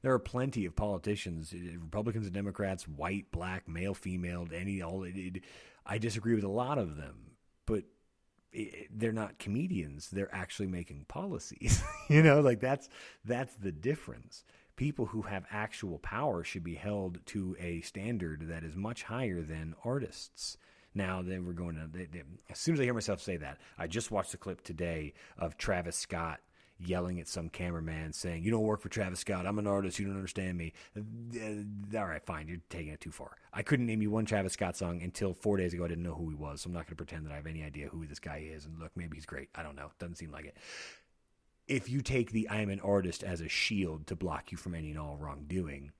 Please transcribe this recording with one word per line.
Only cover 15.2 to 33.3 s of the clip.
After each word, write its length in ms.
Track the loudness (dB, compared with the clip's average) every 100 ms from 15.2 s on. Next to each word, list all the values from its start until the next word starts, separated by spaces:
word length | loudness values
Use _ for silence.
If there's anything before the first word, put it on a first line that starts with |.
have 240 | -2 -4 -2
actual 480 | -4 -2 -4 -6 -4
power 440 | -4 0 2 2
should 200 | -2 -4
be 120 | -4
held 500 | -4 0 0 0 -4 -4
to 280 | -2 -2 -2
a 220 | -4 -4
standard 680 | -6 -6 -2 -2 -2 -4 -4
that 140 | -6
is 120 | -6
much 280 | -4 -4 -6
higher 380 | -6 -2 0 0
than 340 | -2 -4 -6 -4
artists. 720 | -2 -2 -2 -8 -14 -8 -8 -10 -18 -20 -8
Now, 280 | -2 0 0
then 240 | -2 -2
we're 80 | -2
going 220 | -2 -2
to, 120 | -4 -6
they, 180 | -8
they, 180 | -8 -10 -12 -18 -12
as 100 | 0
soon 140 | 2
as 80 | 4
I 20 |
hear 100 | 4
myself 280 | 2 2 0
say 160 | 0 -2
that, 220 | -4 -10 -16 -6
I 100 | -2
just 240 | 0 2
watched 220 | 0 0
a 40 | -4
clip 240 | -6 -6
today 520 | -8 -2 0 0 -4 -10 -20 -4
of 200 | -4 0
Travis 380 | 2 2 2
Scott 460 | -4 -2 -2 -2 -4 _ _ -20 -8
yelling 360 | 0 2 2 -2
at 80 | -4
some 220 | -4 -4
cameraman 640 | -2 -2 -2 -2 -4 -4
saying, 300 | -4 -2 0
"You 80 | 4
don't 120 | 4
work 180 | 4 2
for 80 | 0
Travis 300 | 0 0 -2
Scott. 260 | 0 0
I'm 140 | 2 2
an 80 | 4
artist. 320 | 4 2 0
You 80 | -2
don't 80 |
understand 420 | -2 -2 -2 -2 -2
me." 160 | -4 -8 -12 -8
Uh, 1000 | -8 -8 -6 -4 -4 -4 -4 -6 -4 -2
all 100 | -2
right, 180 | -2
fine. 220 | -4 -6 -4
You're 100 | -8 -6
taking 220 | -8 -6
it 100 | -8
too 100 | -10
far. 260 | -10 -14